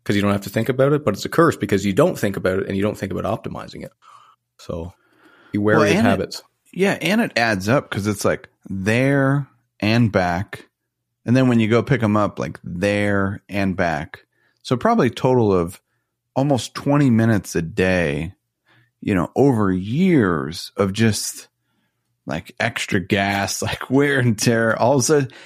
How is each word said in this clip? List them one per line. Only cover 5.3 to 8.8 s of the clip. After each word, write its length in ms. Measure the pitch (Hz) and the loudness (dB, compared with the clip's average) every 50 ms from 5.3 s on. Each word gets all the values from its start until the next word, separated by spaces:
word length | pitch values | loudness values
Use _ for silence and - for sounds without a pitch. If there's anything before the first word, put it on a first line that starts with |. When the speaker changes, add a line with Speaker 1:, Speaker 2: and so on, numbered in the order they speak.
| _ _ _ _ - | _ _ _ _ -4
Speaker 1:
be 60 | 104 | -2
wary 180 | 101 104 107 110 | 2 4 4 4
Speaker 2:
Well, 80 | 104 101 | 4 4
Speaker 1:
of 80 | 101 | 4
Speaker 2:
and 120 | - 226 104 | 4 4 2
it 20 | |
Speaker 1:
habits. 340 | 98 95 92 - - - - _ _ _ _ _ - | 2 2 -2 -6 -8 -14 -18 _ _ _ _ _ -4
Speaker 2:
Yeah, 240 | 175 190 196 151 - | -2 0 0 0 -2
and 200 | - 165 202 226 | -2 -2 0 0
it 160 | 226 - - 113 | 0 0 0 0
adds 320 | 117 113 107 92 92 104 | 0 0 0 -2 0 2
up 200 | 123 147 - - | 2 0 0 -2
'cause 180 | - 107 95 107 | -6 -4 -2 -2
it's, 180 | 104 - - | -2 0 0
like, 240 | 104 80 - - - _ _ _ - | 0 0 0 -4 -14 _ _ _ -10
there 800 | 95 98 | -8 -4